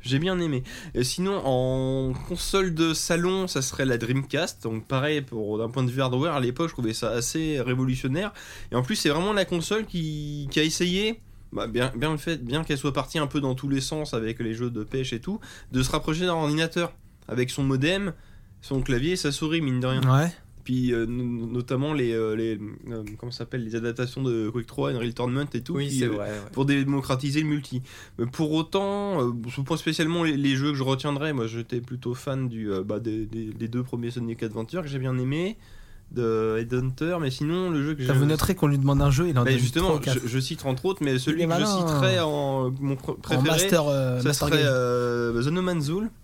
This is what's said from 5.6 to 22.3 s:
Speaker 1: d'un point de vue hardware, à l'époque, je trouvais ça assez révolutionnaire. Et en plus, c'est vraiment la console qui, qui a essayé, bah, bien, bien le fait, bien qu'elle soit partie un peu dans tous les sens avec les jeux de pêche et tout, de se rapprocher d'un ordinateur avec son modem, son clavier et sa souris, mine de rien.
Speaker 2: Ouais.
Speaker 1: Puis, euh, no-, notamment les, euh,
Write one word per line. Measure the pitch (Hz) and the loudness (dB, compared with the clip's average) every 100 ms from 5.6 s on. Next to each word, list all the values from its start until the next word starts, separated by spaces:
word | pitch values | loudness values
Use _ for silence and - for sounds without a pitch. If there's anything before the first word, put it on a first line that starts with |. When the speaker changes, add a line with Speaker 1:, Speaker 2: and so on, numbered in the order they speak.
Speaker 1:
d'un | 113 | -2
point | 127 | 0
de | 127 | 0
vue | 123 | 2
hardware, | 135 123 160 | 2 2 2
à | 147 | 2
l'époque, | 123 131 165 | 0 0 -4
je | |
trouvais | - 117 | 0 -2
ça | 113 113 | 0 -2
assez | 117 117 160 160 151 | 0 -2 -2 -2 0
révolutionnaire. | 123 127 131 127 135 139 208 - - - - | 0 2 2 0 0 -2 -2 -6 -18 -14 -2
Et | 120 | 0
en | |
plus, | 127 220 | 0 2
c'est | 160 | 2
vraiment | 143 190 | 2 2
la | 208 185 | 2 2
console | 175 160 208 220 | 0 0 -2 -2
qui, | 175 160 151 147 147 143 | -4 -4 -4 -6 -6 -2
qui | 156 | 2
a | |
essayé, | 156 156 180 185 214 226 - - - | 2 2 2 2 0 -2 -10 -20 -10
bah, | - 107 | -6 -2
bien, | 113 127 120 | 0 0 0
bien | 147 | -2
le | 156 | -2
fait, | 175 160 | -2 -6
bien | 120 139 160 | -2 -2 0
qu'elle | 147 | -2
soit | 143 | 0
partie | 139 127 165 | -2 -2 -2
un | 143 | 0
peu | 147 | 0
dans | 135 127 | 0 -2
tous | 143 | 0
les | 139 | -2
sens | 131 156 151 120 | 0 -4 -4 -2
avec | 110 113 | -2 -2
les | 117 113 | -4 -2
jeux | 123 | -4
de | 117 | -4
pêche | 107 135 131 | -4 -4 -2
et | 117 | -4
tout, | - 208 - - - | -4 -6 -8 -18 -4
de | 127 | 0
se | 131 | 2
rapprocher | 156 151 160 180 | 0 0 0 2
d'un | |
ordinateur | 165 151 151 160 170 170 - - - - | 2 2 2 2 0 -2 -4 -20 -20 -6
avec | 117 127 | -2 -2
son | - | 0
modem, | 135 135 139 190 202 - - - - - | 2 4 2 2 -2 -6 -14 -20 -20 -20
son | - 135 | -4 -4
clavier | 120 123 147 | 0 0 2
et | 180 | 0
sa | 147 | -2
souris, | 135 156 165 | -2 0 0
mine | 147 127 | 0 0
de | 127 | 0
rien. | 131 | 2
Speaker 2:
Ouais. | 131 131 165 - - - - | 6 6 4 -2 -16 -20 -2
Speaker 1:
Puis, | 127 123 | 0 2
euh, | 117 113 | 2 0
no-, | 120 123 120 113 | -2 -2 -2 -4
notamment | 120 120 131 143 | -4 -2 0 0
les, | 151 120 | 0 2
euh, | 113 110 | 2 0